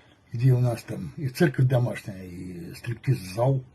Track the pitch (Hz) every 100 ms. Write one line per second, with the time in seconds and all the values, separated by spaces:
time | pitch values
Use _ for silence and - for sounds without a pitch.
0 | _ _ _ 117 131 123 123 113 - -
1 | 175 - 135 - 170 135 131 123 120 101
2 | - 95 90 87 92 87 - - - 117
3 | - 127 92 95 127 135 -